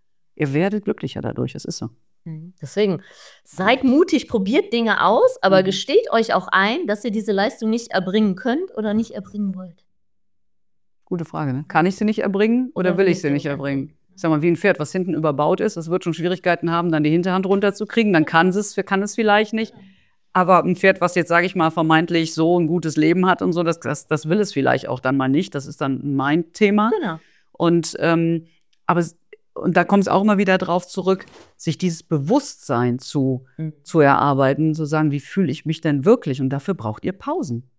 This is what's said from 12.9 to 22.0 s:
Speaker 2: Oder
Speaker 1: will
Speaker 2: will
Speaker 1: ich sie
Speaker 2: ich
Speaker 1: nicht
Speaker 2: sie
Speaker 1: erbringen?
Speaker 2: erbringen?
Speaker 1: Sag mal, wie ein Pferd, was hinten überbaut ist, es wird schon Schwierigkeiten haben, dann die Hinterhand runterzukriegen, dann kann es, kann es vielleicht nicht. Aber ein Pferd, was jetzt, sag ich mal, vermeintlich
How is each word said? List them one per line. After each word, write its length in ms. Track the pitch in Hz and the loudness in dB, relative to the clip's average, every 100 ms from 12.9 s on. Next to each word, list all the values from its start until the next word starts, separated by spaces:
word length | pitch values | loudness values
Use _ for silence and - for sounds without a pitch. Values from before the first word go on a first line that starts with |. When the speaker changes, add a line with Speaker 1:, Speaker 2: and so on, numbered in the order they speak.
Speaker 2:
Oder 80 | 180 | 2
Speaker 1:
will 80 | 190 | 2
Speaker 2:
will 60 | |
Speaker 1:
ich 80 | 175 | 2
sie 60 | 151 | 0
Speaker 2:
ich 40 | |
Speaker 1:
nicht 80 | 143 | -2
Speaker 2:
sie 60 | 151 | -2
Speaker 1:
erbringen? 400 | 139 139 139 143 | -4 -4 -4 -6
Speaker 2:
erbringen? 100 | _ _ | _ _
Speaker 1:
Sag 160 | - 165 | -6 -2
mal, 120 | 151 | 0
wie 60 | 170 | 2
ein 80 | 165 | 2
Pferd, 220 | 202 175 | 2 0
was 140 | 151 | -2
hinten 220 | 185 180 | -4 -4
überbaut 460 | 156 160 139 151 185 | -2 -2 0 0 0
ist, 160 | 208 170 | -2 -4
es 140 | 160 | -4
wird 140 | 180 | -4
schon 100 | 180 | -2
Schwierigkeiten 560 | 160 170 185 180 170 175 | -4 -4 -2 0 0 0
haben, 220 | 170 175 | 0 0
dann 100 | 160 | 2
die 80 | 151 | 2
Hinterhand 360 | 165 180 185 185 | 2 2 0 0
runterzukriegen, 680 | 202 202 196 214 - 214 | 2 0 -2 -4 0 2
dann 120 | 175 | 2
kann 240 | 156 165 185 | 4 4 2
es, 280 | 185 208 - 190 | 2 -2 -6 -4
kann 160 | 196 | -2
es 120 | 202 | -2
vielleicht 380 | - 214 208 214 | -2 2 2 2
nicht. 220 | 220 220 - - _ _ _ _ | -4 -6 -10 -20 _ _ _ _
Aber 300 | 185 180 180 | 0 4 4
ein 120 | 175 180 | 4 2
Pferd, 240 | 190 190 | 2 2
was 140 | 180 | 0
jetzt, 140 | 180 165 | 0 2
sag 160 | 170 | 2
ich 100 | 180 | 2
mal, 160 | 190 160 | 0 0
vermeintlich 600 | 165 160 160 | 0 2 2